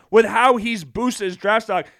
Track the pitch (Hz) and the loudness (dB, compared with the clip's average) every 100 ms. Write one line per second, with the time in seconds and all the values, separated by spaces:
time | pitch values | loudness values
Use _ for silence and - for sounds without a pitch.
0 | _ 214 220 220 254 247 226 226 143 196 | _ 2 2 2 2 2 -2 -6 -8 -6
1 | 247 - 196 180 196 220 220 185 147 | -4 -4 -8 -6 -2 -2 -2 -6 -6